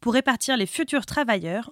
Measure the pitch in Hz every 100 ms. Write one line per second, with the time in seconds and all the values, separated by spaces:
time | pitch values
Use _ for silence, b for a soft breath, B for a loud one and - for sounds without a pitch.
0 | 240 247 269 240 - 254 190 - 311 285
1 | - - 247 202 165 196 233